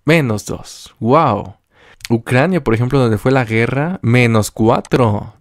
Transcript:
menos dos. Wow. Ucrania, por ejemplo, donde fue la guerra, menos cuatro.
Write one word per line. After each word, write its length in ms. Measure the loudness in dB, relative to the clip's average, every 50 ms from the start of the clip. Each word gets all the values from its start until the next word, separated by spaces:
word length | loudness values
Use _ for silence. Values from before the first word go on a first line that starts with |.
| 0
menos 420 | 2 2 2 2 0 -2 -4 -6
dos. 480 | -10 -12 -12 -12 -16 -20 -20 -20 -20 _ -6
Wow. 560 | -2 2 2 4 4 2 0 -2 -4 -10 -14 _ _ _ _ _ _ -20 -20 _ -4 -2
Ucrania, 520 | -2 -2 -2 0 0 2 2 2 0 -2 0
por 100 | 0 0
ejemplo, 240 | 0 0 0 0
donde 220 | 2 2 2 0 0
fue 120 | 0 0
la 140 | 0 0 0
guerra, 540 | 0 0 -2 0 0 -2 -2 -4 -4 -6 -4
menos 480 | -2 0 2 2 2 4 2 0 0 -2
cuatro. 880 | -2 0 2 2 2 0 0 -2 0 2 2 2 0 -2 -6 -10 -18 _